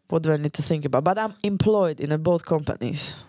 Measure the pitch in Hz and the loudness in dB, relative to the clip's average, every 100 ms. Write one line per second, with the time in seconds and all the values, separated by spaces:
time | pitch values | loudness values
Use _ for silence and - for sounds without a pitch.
0 | - 165 160 151 147 - 147 160 143 131 | -4 -2 2 0 0 -4 -2 -2 0 2
1 | 160 196 220 208 208 196 214 214 175 151 | 2 0 -2 -4 -2 2 4 4 2 0
2 | 143 151 160 170 - 160 147 - 120 147 | -2 0 2 0 2 -2 -2 -4 -4 -2
3 | - - | -4 -6